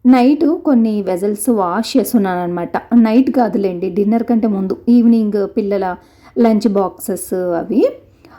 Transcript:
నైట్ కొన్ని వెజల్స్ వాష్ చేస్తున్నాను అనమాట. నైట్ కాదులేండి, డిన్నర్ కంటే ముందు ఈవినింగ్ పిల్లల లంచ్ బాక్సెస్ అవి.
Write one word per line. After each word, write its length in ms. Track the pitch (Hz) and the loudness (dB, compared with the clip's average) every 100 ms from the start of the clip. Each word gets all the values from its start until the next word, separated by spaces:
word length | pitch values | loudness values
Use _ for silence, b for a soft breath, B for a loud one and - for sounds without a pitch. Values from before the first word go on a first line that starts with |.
| 247 | 4
నైట్ 520 | 254 247 294 320 349 | 4 4 2 0 0
కొన్ని 380 | 311 247 226 208 | 0 2 2 -2
వెజల్స్ 480 | 190 180 202 208 - | -4 -2 -2 -2 -2
వాష్ 460 | 220 180 190 226 269 | 0 0 -2 -2 -2
చేస్తున్నాను 440 | - 233 190 180 | 0 0 0 -2
అనమాట. 320 | 175 175 - - - | -4 -6 -6 -8 0
నైట్ 360 | 240 220 226 262 | 2 4 4 2
కాదులేండి, 600 | 262 220 208 196 175 185 | 0 0 0 -4 -4 -4
డిన్నర్ 320 | 175 208 226 | -2 0 0
కంటే 260 | 233 233 220 | 0 0 0
ముందు 280 | 196 190 - - | -2 -4 -4 2
ఈవినింగ్ 600 | 240 233 226 214 202 202 220 | 4 4 2 0 -2 -4 -4
పిల్లల 400 | 202 202 190 175 b b b - | -4 -2 -4 -8 b b b 0
లంచ్ 300 | 226 214 226 | 2 2 0
బాక్సెస్ 680 | 196 185 - - 180 - | 0 -2 -4 -8 -8 -6
అవి. 520 | 185 180 165 175 220 494 - _ b b | -4 -2 -4 -2 0 0 -2 _ b b